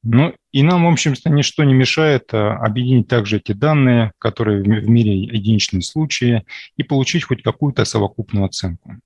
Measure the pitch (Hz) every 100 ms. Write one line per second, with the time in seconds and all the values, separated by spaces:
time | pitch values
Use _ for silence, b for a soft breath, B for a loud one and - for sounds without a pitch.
0 | 113 117 160 - _ 135 147 180 170 156
1 | - 131 - 147 139 - 147 131 131 -
2 | 156 135 - 110 104 107 113 110 123 131
3 | 107 123 101 107 - 104 147 151 131 120
4 | 113 - 117 - 110 101 98 107 104 117
5 | 107 98 110 117 101 110 - 95 87 156
6 | 156 - 123 117 - B B - - 139
7 | 131 170 - 127 - - 147 131 110 113
8 | 101 - 107 101 98 - 92 85 - 98